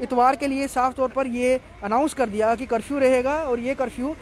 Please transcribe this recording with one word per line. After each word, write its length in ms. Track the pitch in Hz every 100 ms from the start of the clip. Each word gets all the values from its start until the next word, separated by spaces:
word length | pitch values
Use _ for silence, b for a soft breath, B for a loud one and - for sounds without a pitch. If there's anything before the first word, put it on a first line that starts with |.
इतवार 360 | 233 247 247 269
के 100 | 277
लिए 220 | 269 277
साफ 260 | - 254
तौर 140 | 254 254
पर 180 | 262 262
ये 340 | 240 247 254 - -
announce 300 | 202 233 302
कर 140 | - 226
दिया 260 | 208 220
कि 120 | 233 262
curfew 320 | 226 - 285
रहेगा 360 | 254 254 254
और 240 | 302 294 240
ये 160 | 240
curfew 420 | 277 247 247 254 -